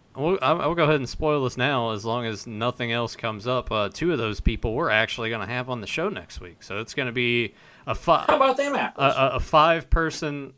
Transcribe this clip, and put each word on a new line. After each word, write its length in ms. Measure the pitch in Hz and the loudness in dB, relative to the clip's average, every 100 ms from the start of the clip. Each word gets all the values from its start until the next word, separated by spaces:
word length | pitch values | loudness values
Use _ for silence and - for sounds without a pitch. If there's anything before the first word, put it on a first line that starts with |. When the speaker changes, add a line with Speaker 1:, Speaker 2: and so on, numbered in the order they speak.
| _ | _
Speaker 1:
we'll, 240 | - 156 190 | -4 0 2
I, 120 | 131 | 2
I 140 | 170 151 | 2 0
will 80 | 170 | 2
go 80 | |
ahead 100 | 151 151 | 4 4
and 120 | 123 | 0
spoil 340 | - 156 147 | -2 0 2
this 140 | 127 131 | 0 0
now, 340 | 131 135 117 | 0 0 -2
as 140 | 107 | -4
long 220 | 113 120 113 | -2 -2 -2
as 200 | 104 - | -6 -8
nothing 460 | 107 120 - 120 | -4 -4 -2 -2
else 240 | 117 117 - | -2 -2 -4
comes 280 | 117 107 113 | -6 -4 -2
up. 240 | 127 - | -2 -2
Uh, 160 | 110 101 | -2 -2
two 240 | - 170 | -2 0
of 60 | 151 | 0
those 200 | 110 101 | -2 0
people 360 | - 110 117 | 0 0 -2
we're 160 | 120 160 | -2 2
actually 400 | 107 110 - 113 | 2 2 -2 -4
gonna 180 | 113 101 | -6 -4
have 200 | 123 127 | -6 -4
on 120 | 120 | -6
the 80 | 98 | -6
show 220 | - 190 | -4 -4
next 300 | 120 82 - | -6 -12 -16
week, 220 | 90 82 | -16 -18
so 160 | - 101 | -10 -8
it's 160 | 113 | -6
gonna 160 | - 127 | -4 -2
be 440 | 120 120 120 110 - - - - | 0 2 2 0 -6 -20 -16 -8
a 60 | 117 | -4
fi-, 280 | - 156 - | 2 4 4
Speaker 2:
How 80 | 285 | 4
about 200 | 269 262 | 4 4
them 200 | 285 247 | 0 -2
apples? 280 | 120 - | -4 0
Speaker 1:
a, 160 | 139 135 | 2 4
a, 80 | 135 | 2
a 100 | 127 | 2
five-person 1120 | - 156 160 165 - 165 160 - 156 143 139 | 4 6 6 4 2 2 2 -2 -6 -6 -10